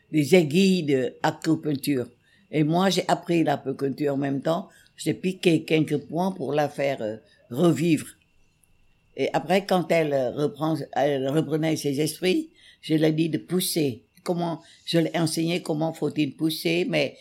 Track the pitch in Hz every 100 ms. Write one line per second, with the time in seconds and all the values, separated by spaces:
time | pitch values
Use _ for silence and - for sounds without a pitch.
0 | - 156 135 185 151 170 196 185 147 131
1 | 123 - 156 156 160 151 151 139 - 135
2 | 120 _ _ _ - 151 151 170 190 180
3 | - 170 - 170 156 143 131 - 139 127
4 | 147 139 139 139 160 170 190 _ _ -
5 | - - 185 185 180 160 - 160 147 147
6 | - 156 190 190 131 147 143 - 139 127
7 | 107 110 _ _ - 120 170 135 170 143
8 | - - _ _ _ _ _ _ _ _
9 | _ - 135 156 156 196 196 180 160 165
10 | 156 139 123 123 147 143 156 147 - -
11 | 143 135 135 156 135 156 160 151 147 139
12 | 156 - 185 311 320 _ - _ - 156
13 | 156 156 160 160 - 180 180 175 143 110
14 | _ _ - 175 170 156 - - - 170
15 | 160 151 160 165 165 180 175 151 160 156
16 | 147 156 151 - 156 156 170 170 180 160
17 | 131 -